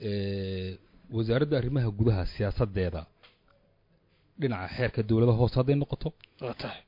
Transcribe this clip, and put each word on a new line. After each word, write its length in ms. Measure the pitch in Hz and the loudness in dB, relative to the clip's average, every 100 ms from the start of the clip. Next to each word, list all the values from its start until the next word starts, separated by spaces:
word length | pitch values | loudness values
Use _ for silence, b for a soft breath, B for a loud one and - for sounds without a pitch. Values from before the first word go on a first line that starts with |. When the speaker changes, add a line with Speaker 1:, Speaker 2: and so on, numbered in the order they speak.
Speaker 1:
Eh, 800 | 110 101 98 98 95 95 92 90 _ - - | -4 -2 -2 -2 -4 -4 -6 -8 _ -20 -6
Wasaaradda 460 | 113 113 120 147 143 | -2 0 2 2 0
Arrimaha 300 | 123 139 117 | 0 0 0
Gudaha 360 | 101 113 101 90 | 2 4 4 0
siyaasaddeeda 800 | - 101 - 113 98 90 87 78 _ - _ _ _ _ _ _ _ _ _ _ - | -2 -2 0 0 0 -2 -4 -10 _ -20 _ _ _ _ _ _ _ _ _ _ -4
dhinaca 300 | 139 101 98 | -2 -2 -4
xeerka 280 | - 120 - | -2 -2 -2
dowladda 300 | 107 110 120 | 2 4 6
hoose 220 | 113 120 | 6 4
hadday 220 | 127 127 143 | 2 2 2
noqoto 320 | 143 - 151 - - _ | 0 -4 -6 -8 -16 _
Speaker 2:
Waa 140 | 127 | -10
tahay. 260 | 113 113 - | -8 -10 -12